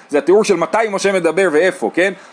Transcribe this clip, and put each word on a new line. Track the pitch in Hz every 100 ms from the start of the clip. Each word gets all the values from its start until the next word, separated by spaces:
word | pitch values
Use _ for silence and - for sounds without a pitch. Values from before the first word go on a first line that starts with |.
| -
זה | 143
התיאור | 151 208
של | 208
מתי | 175 160 214 226
משה | 196 196
מדבר | 190 165 165 185
ואיפה, | 151 185 185 208
כן? | 165 196 185 -